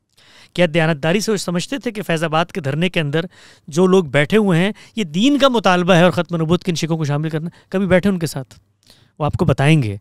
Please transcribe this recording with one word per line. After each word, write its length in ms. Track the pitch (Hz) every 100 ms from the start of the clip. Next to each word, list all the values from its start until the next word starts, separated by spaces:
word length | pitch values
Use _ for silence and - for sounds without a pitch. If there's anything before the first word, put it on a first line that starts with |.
| _ _ _ - - -
क्या 100 | 175
दयानतदारी 540 | 165 160 151 160 208
से 100 | 214
वो 60 | 202
समझते 380 | - 175 - 277
थे 120 | 247
कि 100 | 214
फैज़ाबाद 480 | 170 165 160 156 175
के 100 | 196
धरने 280 | 139 147 180
के 100 | 175
अंदर 280 | 147 156 180 _ - _ -
जो 180 | 147 185
लोग 220 | 190 156
बैठे 260 | 139 147 220
हुए 200 | 202 165
हैं, 160 | 190 - - -
ये 80 | 180
दीन 320 | 160 262 285
का 100 | 277
मुतालबा 440 | 233 196 180 180 170
है 100 | 180
और 60 |
ख़त्म 240 | 175 165 170
नबूवत 260 | 160 175
के 80 | -
इन 40 | 165
शिकों 200 | 156 160
को 80 | 147
शामिल 260 | 147 156
करना? 180 | 151 170 - _
कभी 140 | 190 190
बैठे 220 | 180 202
उनके 180 | 185 156
साथ, 300 | 139 131 - _ _ _ _ _ -
वो 60 | 147
आपको 200 | - 143
बताएंगे 540 | 139 139 160 110 101